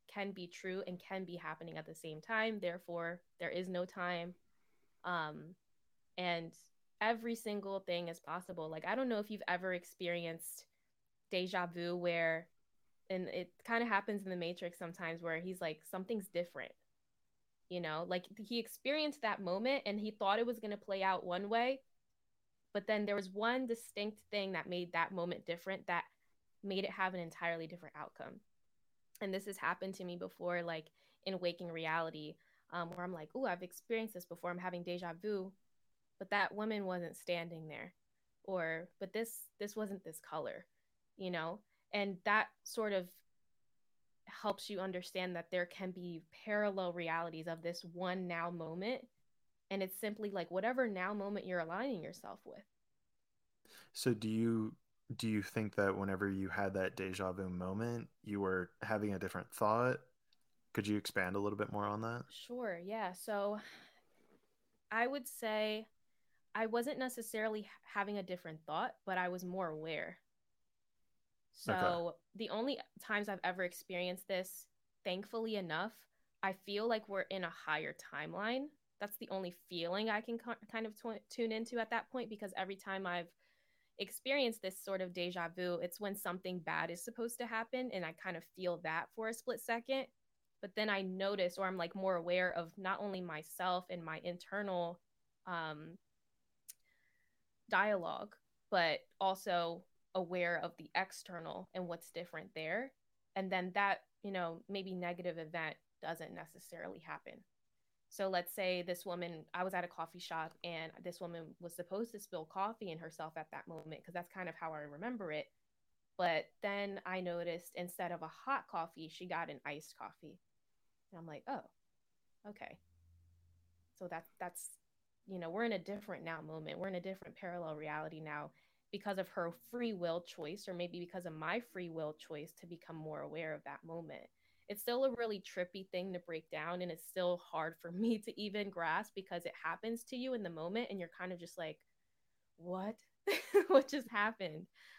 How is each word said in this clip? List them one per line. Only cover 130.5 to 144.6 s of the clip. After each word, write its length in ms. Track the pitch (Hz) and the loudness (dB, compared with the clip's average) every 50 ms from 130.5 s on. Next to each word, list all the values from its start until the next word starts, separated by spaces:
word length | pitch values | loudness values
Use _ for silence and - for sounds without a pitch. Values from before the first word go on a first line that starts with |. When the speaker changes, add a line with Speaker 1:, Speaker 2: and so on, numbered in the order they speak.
| 185 208 - | -6 -6 -6
Speaker 1:
or 60 | 196 180 | -6 -2
maybe 260 | 175 180 175 175 175 | -2 -2 -2 -2 -6
because 260 | 175 175 - 185 175 | -8 -6 -6 -6 -6
of 80 | 165 156 | -4 -6
my 260 | 156 156 165 196 240 233 - - | -2 0 2 2 0 0 -4 -8
free 160 | 185 175 165 | -6 -6 -4
will 240 | 160 160 156 151 156 | -2 -2 -2 -2 -4
choice 400 | - - - 160 147 156 185 - - | -8 -10 -10 -8 -8 -8 -10 -12 -16
to 80 | 185 | -14
become 280 | 170 175 160 - - 170 | -12 -12 -12 -12 -10 -10
more 260 | 156 156 156 151 147 | -8 -6 -6 -6 -6
aware 320 | 147 147 156 165 160 156 151 | -6 -6 -6 -4 -4 -4 -4
of 100 | 151 - | -4 -6
that 180 | - 143 - - | -10 -12 -10 -10
moment. 400 | 165 165 170 165 151 135 - - - _ _ _ _ _ _ _ - | -8 -8 -8 -8 -8 -10 -12 -12 -16 _ _ _ _ _ _ _ -8
It's 120 | 208 208 | -6 -4
still 240 | - 240 240 254 269 | 0 0 2 4 4
a 80 | 269 233 | 4 4
really 260 | 240 233 220 208 185 | 2 0 0 0 -4
trippy 480 | - - - 185 180 180 - 190 190 - | -6 -6 -2 -2 -2 -2 -4 -10 -8 -4
thing 240 | - 180 185 196 180 | -4 -2 -2 -2 -4
to 60 | 175 | -6
break 300 | - - 165 160 - - | -4 -4 -6 -6 -6 -6
down, 320 | 156 156 151 170 180 180 | -6 -4 -2 -2 -2 -2
and 100 | 180 175 | -2 -4
it's 160 | 165 170 - | -4 -6 -10
still 300 | - - 185 180 180 175 175 - - | -6 0 2 4 4 4 2 -2 -4
hard 240 | - 160 156 165 165 - | 0 0 0 0 -2 -6
for 100 | - 170 | -10 -6
<laughs> 20 | 175 | 0
me 260 | 190 226 233 226 214 | 2 4 4 4 2
to 220 | - 233 - - | 0 -6 -6 -4
even 280 | 208 202 190 208 202 196 | -4 -2 0 0 -2 0
grasp 420 | 185 175 165 156 160 190 220 - - | 0 0 2 4 2 2 0 -2 -8
because 300 | 196 190 - 185 175 170 | -10 -6 -4 -6 -4 -4
it 80 | 165 - - | -6 -8 -4
happens 420 | - 160 170 - 220 226 233 233 - | -2 -2 -2 -2 -2 -2 -2 -2 -4
to 100 | - 262 | -6 -6
you 180 | 247 247 262 254 | -4 -2 0 -2
in 100 | 226 196 | -2 -2
the 60 | 170 | -4
moment 380 | 170 160 160 175 202 233 240 - | -4 -4 -4 -2 0 0 -2 -2
and 100 | 202 190 | -4 -6
you're 100 | 170 170 - | -6 -6 -6
kind 160 | - 180 180 180 | -8 -6 -6 -6
of 60 | 175 | -8
just 180 | 170 - - | -10 -10 -6
like, 200 | 180 165 156 151 _ _ _ _ _ _ _ _ _ _ _ _ _ _ _ _ | -4 -4 -4 -6 _ _ _ _ _ _ _ _ _ _ _ _ _ _ _ _
"What? 380 | - 165 180 185 185 190 214 233 - - _ _ _ - | -12 -6 -4 -2 -2 -2 -4 -4 -6 -14 _ _ _ 2
<laughs> 400 | 403 415 - - - - 403 - | 2 4 4 2 8 8 8 8
What 220 | - 370 262 269 - | 12 10 10 10 8
just 200 | 277 285 233 - | 0 -2 -2 0
happened?" 580 | 240 208 208 220 226 - 190 160 151 160 | 2 4 4 4 2 0 -6 -4 -4 -6